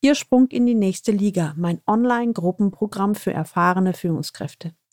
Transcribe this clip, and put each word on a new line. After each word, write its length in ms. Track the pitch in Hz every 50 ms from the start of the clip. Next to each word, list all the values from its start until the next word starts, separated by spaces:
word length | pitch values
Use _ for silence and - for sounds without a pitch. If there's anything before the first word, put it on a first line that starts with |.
Ihr 140 | - 277 294
Sprung 320 | - - - 254 254 262 254
in 180 | - 247 240
die 80 | 240 240
nächste 380 | 220 202 190 190 - - -
Liga, 420 | 208 196 202 208 190 180 165 147 147
mein 260 | 160 175 170 175 170 -
Online-Gruppenprogramm 1300 | - 214 226 240 247 240 233 240 233 226 - 170 175 - - 208 202 - - 214 208 - 196 196 208 208
für 180 | - - 190
erfahrene 640 | - - 160 - - 180 175 175 180 185 190 185 175
Führungskräfte. 800 | - - 175 160 - 156 - - - - 151 - - - 165 165 _ _ _